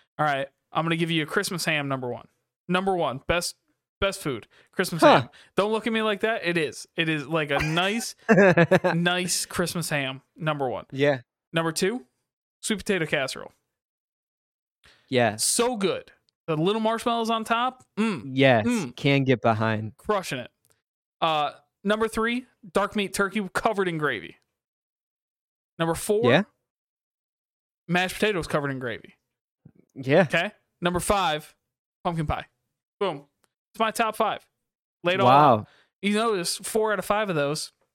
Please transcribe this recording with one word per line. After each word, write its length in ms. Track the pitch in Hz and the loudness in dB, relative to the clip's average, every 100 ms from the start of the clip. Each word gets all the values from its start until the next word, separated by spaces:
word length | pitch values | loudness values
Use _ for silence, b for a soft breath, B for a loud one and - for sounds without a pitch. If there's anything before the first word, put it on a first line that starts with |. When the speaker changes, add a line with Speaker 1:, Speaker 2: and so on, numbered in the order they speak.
| b - | b -4
Speaker 1:
All 60 | 151 | -2
right, 220 | 139 139 _ _ | -2 -6 _ _
I'm 100 | - | -4
gonna 140 | 165 165 | -2 0
give 120 | 165 | 0
you 120 | 165 | -2
a 20 | 151 | -2
Christmas 380 | 208 190 175 175 | -2 -2 -4 -2
ham, 220 | 151 143 | -2 -2
number 220 | 131 123 | -4 -6
one. 160 | 113 - _ _ _ - | -10 -14 _ _ _ -4
Number 280 | 180 190 185 | -2 0 0
one, 260 | 147 127 - | -2 -4 -2
best, 280 | 170 170 - _ _ _ _ | -2 -4 -10 _ _ _ _
best 200 | 196 190 | -4 -2
food, 260 | 156 117 - b b | -6 -6 -10 b b
Christmas 280 | - 180 165 | -6 -4 4
Speaker 2:
Huh. 200 | 247 196 | 6 6
Speaker 1:
ham. 80 | 120 b b - | 4 b b -2
Don't 160 | 202 | -2
look 160 | 220 233 | -2 -2
at 60 | |
me 80 | 220 | -2
like 180 | 220 202 | 0 0
that. 220 | 220 226 170 | -2 -2 -2
It 120 | 170 | -2
is. 280 | 143 98 - - | -2 -6 -8 -4
It 100 | 160 | -2
is, 180 | 156 131 | -2 -2
like, 240 | 160 147 | -4 0
a 80 | 139 | -2
nice, 560 | 151 160 190 226 - - - | 0 0 0 -2 -6 -4 4
Speaker 2:
<laughs> 560 | 226 294 170 165 180 180 | 6 8 6 6 4 4
Speaker 1:
nice 520 | 165 175 180 180 - - | 0 0 0 -2 -4 -4
Christmas 440 | - 170 180 160 | -4 -4 -4 -4
ham, 320 | 151 135 131 - - | -4 -4 -8 -16 -6
number 320 | 156 147 131 | -4 -2 -2
one. 160 | 95 - | -4 -8
Speaker 2:
Yeah. 300 | 135 143 135 - _ _ | 0 2 0 -4 _ _
Speaker 1:
Number 180 | 165 165 | -4 -2
two, 340 | 160 190 247 - _ _ _ _ _ | -2 -2 -4 -10 _ _ _ _ _
sweet 180 | - 208 | -6 -4
potato 260 | - 190 160 | -2 -2 -2
casserole. 480 | 156 135 - - _ _ _ _ _ _ _ _ _ _ _ _ _ b b - | -2 -4 -8 -14 _ _ _ _ _ _ _ _ _ _ _ _ _ b b -4
Speaker 2:
Yeah. 300 | 127 117 110 | 2 2 2
Speaker 1:
So 400 | - - 240 233 | -2 0 0 0
good. 340 | 196 127 - - _ _ - | -2 -2 -8 -20 _ _ -6
The 100 | 156 | -2
little 240 | 170 220 | 0 0
marshmallows 480 | 220 226 240 233 226 | -2 -2 -2 -2 0
on 160 | 226 220 | -2 -2
top. 400 | 233 247 247 _ - | -2 -2 -6 _ -4
Mm. 340 | 220 165 135 | -2 -4 -4
Speaker 2:
Yes. 320 | 131 135 117 113 | 4 6 6 2
Speaker 1:
Mm. 280 | 240 135 - | 0 -4 -2
Speaker 2:
Can 260 | 143 139 | 0 2
get 180 | 131 123 | 2 2
behind. 540 | 117 110 110 110 110 - | 2 2 0 -2 -6 -8
Speaker 1:
Crushing 420 | - 208 175 131 | -4 -4 -4 -8
it. 120 | 117 _ _ _ _ _ _ _ | -10 _ _ _ _ _ _ _
Uh, 300 | 170 156 143 - _ _ 196 | -2 0 -2 -6 _ _ -2
number 240 | 214 220 | 0 0
three, 380 | 226 220 240 254 _ 202 | 0 -2 -2 -8 _ -6
dark 240 | 202 196 214 | -2 -2 -2
meat 160 | 196 | -4
turkey 340 | - 196 220 190 | -2 -2 -2 -4
covered 340 | - 233 202 185 | -2 -2 0 -2
in 100 | 165 | -2
gravy. 380 | 147 110 80 - _ _ _ _ _ _ _ _ _ _ _ _ _ - | -2 -4 -8 -18 _ _ _ _ _ _ _ _ _ _ _ _ _ -4
Number 160 | 165 160 | -2 -2
four, 340 | - 214 233 | 0 2 4
Speaker 2:
Yeah. 140 | 139 208 _ _ _ _ _ _ _ _ _ _ _ _ _ - | 4 2 _ _ _ _ _ _ _ _ _ _ _ _ _ -4
Speaker 1:
mashed 280 | 175 185 - | -2 -2 0
potatoes 300 | 214 190 151 | 0 0 -2
covered 240 | 160 143 | -4 -4
in 80 | 131 | -6
gravy. 360 | 123 104 - _ _ _ _ _ - _ _ - | -8 -10 -14 _ _ _ _ _ -20 _ _ -10
Speaker 2:
Yeah. 280 | 127 151 | 2 4
Speaker 1:
Okay. 280 | 180 165 190 - _ _ | 4 0 -2 -8 _ _
Number 180 | 175 180 | -2 0
five, 560 | - 202 180 151 - _ _ _ _ _ | 0 2 2 -2 -6 _ _ _ _ _
pumpkin 220 | 180 170 151 | -6 -4 -4
pie. 200 | 127 - _ _ _ _ - | -6 -8 _ _ _ _ -6
Boom. 260 | 196 147 - _ _ _ _ | -4 -4 -12 _ _ _ _
It's 80 | - | -4
my 120 | 220 | -2
top 260 | 208 220 - | 0 -2 0
five. 280 | 214 147 - _ _ _ _ _ | -2 -2 -10 _ _ _ _ _
Lay 100 | 175 | -2
it 80 | 190 | 4
all 60 | 123 | 8
Speaker 2:
Wow. 260 | 135 147 110 | 8 8 6
Speaker 1:
out. 80 | b b b _ | b b b _
You 120 | 196 208 | -2 0
notice 420 | 233 202 170 - | 0 -2 -4 -6
four 340 | 196 220 214 | -4 -2 0
out 80 | 202 | 0
of 60 | - | 0
five 240 | 208 214 | -2 0
of 80 | 160 | 0
those 340 | 143 151 - _ _ | -2 -2 -8 _ _